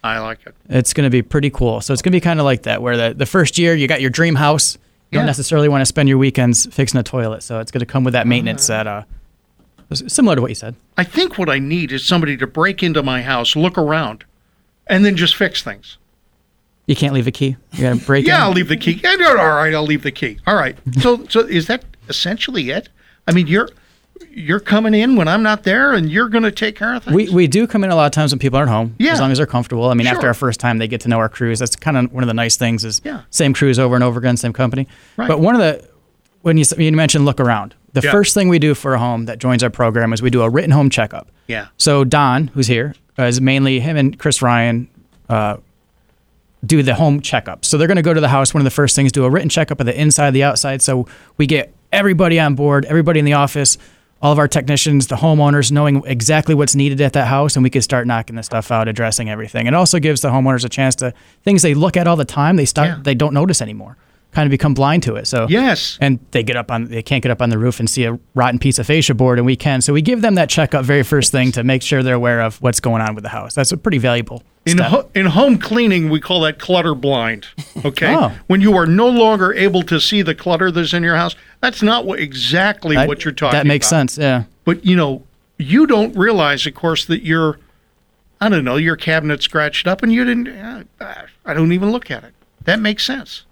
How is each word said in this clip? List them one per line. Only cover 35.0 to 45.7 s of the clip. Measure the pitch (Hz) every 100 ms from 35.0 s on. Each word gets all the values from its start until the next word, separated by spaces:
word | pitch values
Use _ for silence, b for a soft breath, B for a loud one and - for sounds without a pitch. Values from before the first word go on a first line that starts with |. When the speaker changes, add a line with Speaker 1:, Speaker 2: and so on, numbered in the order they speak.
| b -
Speaker 1:
Right. | 240
Speaker 2:
But | 156
one | 170 240
of |
the, | 170 147 - _ _ _ _ _
when | 175 160
you |
s-, | 143 -
you | 160
mentioned | 156 156 151 143
look | 131
around, | 123 110 98 _ _
the | 131
Speaker 1:
Yeah. | 139
Speaker 2:
first | 208 202
thing | 202 185
we | 170
do | 151
for | 143 139 127
a |
home | 120 117 117
that | 113
joins | 127 123
our | 120
program | 107 117 113 113
is | 113
we | 123
do | 123
a | 113
written | 131 175
home | 143 139
checkup. | 123 107 82 - _ -
Speaker 1:
Yeah. | 113 101 _
Speaker 2:
So | - 143
Don, | 131 147 139 127 151
who's | 139 120
here, | 120 139 - _ -
uh, |
is | 123 120
mainly | 131 135 135 131
him | 135 156
and | 135 -
Chris | 151 131
Ryan, | 123 120 117 117 123 _ _ _ -
uh, | 113 104 104 _